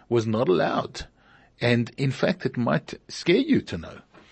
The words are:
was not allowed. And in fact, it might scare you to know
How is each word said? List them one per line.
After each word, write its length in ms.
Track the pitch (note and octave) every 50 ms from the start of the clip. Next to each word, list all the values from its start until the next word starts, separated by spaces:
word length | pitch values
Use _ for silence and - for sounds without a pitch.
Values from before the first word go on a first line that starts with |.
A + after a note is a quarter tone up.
| _ -
was 180 | A#2 A#2+ A2
not 220 | A2+ A2 A2 C3 E3+
allowed. 580 | F3+ D#3 D3+ - - - - - - - - - _ _ _ _ _ - _ _ _ -
And 280 | A#2 A#2+ A#2+ A#2+ A#2 - - -
in 120 | C#3 C3+
fact, 360 | C3+ - - D#3+ F3+ - -
it 100 | C3 -
might 380 | B2 A#2 B2+ D3 D#3+ - - - - _ -
scare 280 | - - - E3 F3
you 240 | B3+ C4+ D#4+ B3+ -
to 160 | - - G2+
know 220 | E2+ D#2+ E2 - - - _ _ - - _